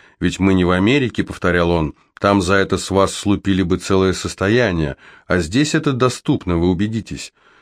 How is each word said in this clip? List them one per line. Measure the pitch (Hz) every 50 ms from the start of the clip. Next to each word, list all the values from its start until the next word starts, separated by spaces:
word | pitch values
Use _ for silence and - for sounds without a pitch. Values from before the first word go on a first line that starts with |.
| - - _ _
«Ведь | 85 90 90 -
мы | 95 98 95
не | 92 90
в | 87
Америке», — | 90 92 95 110 135 143 131 113 - - 95
повторял | - 95 - - 90 85 87 87 85
он, — | 87 82 80 73 - _ _ _ _ -
«там | - 101 101 101
за | 90 85 98
это | 98 95 - 98 90
с | - -
вас | 92 98 98 92 -
слупили | - - 101 101 - - 98 95 92 95
бы | 82 92 90
целое | - - 98 95 95 95 87
состояние, | - - 87 - - 95 98 113 123 120 104 87 82 78 69 67 - - - - - _ -
а | 87 92
здесь | 85 80 95 131 151 151 -
это | 160 156 147 135
доступно, | 120 127 127 - - - - 143 - - 90 87 85
вы | 85 90
убедитесь. | 92 82 104 107 110 113 92 - 73 69 - - - _ _ _ _ _